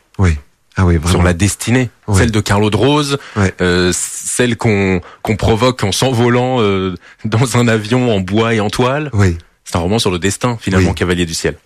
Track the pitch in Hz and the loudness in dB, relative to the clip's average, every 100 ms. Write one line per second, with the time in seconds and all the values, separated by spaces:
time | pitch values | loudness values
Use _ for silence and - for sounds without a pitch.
0 | _ - 92 73 - _ _ - 90 85 | _ 0 0 0 -6 _ _ 0 2 2
1 | 85 90 90 85 95 - - 127 123 _ | 2 2 2 2 0 -2 -2 0 0 _
2 | - 98 123 107 - 101 107 92 131 147 | -2 0 2 0 0 0 0 2 2 2
3 | 143 139 - 107 95 - 90 90 90 90 | 0 -6 -6 -2 -2 0 0 2 0 -2
4 | - - - - 123 113 117 101 95 92 | -6 -10 -6 -2 0 0 0 0 0 -2
5 | - - - 107 - 107 127 123 101 - | -4 -10 -6 -2 0 2 2 0 -4 -2
6 | 131 117 120 123 127 127 104 98 92 90 | 0 2 2 2 0 0 0 0 -2 -6
7 | - - 110 110 123 123 120 110 104 127 | -14 -12 -4 0 0 2 2 0 0 0
8 | 123 101 92 107 113 113 101 - 123 143 | 0 0 0 0 0 0 -2 0 0 -2
9 | 151 101 95 85 - _ - 90 85 113 | -4 0 0 0 -8 _ -8 -4 -2 0
10 | 107 90 95 - 123 120 - 95 87 80 | -2 -2 -2 -2 -4 -4 -2 2 2 0
11 | 90 87 85 82 80 69 | -2 -2 -2 -4 -6 -6